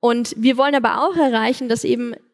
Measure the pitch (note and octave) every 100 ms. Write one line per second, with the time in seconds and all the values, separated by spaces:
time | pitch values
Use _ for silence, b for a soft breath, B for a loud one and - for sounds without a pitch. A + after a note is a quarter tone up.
0 | A#3+ A#3+ A#3 - A#3+ B3+ C#4 C#4 A3+ -
1 | D#4 F4 C#4+ A3+ A3 B3+ B3+ A3+ - A#3+
2 | A#3+ A3+ _